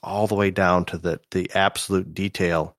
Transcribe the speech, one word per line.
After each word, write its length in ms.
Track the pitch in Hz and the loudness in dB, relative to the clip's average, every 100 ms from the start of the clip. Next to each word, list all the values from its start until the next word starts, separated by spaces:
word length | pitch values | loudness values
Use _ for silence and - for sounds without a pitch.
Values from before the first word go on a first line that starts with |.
all 240 | - 101 107 | -6 -2 0
the 80 | |
way 160 | 101 98 | 2 2
down 340 | 92 90 90 87 | 2 4 4 2
to 120 | 82 | -4
the, 220 | 87 - - | -4 -4 -4
the 180 | 92 90 | -4 -2
absolute 580 | 98 98 - - 95 90 | 2 0 0 -2 -2 -2
detail. 640 | 80 98 - 90 82 80 | -4 -4 0 0 0 -2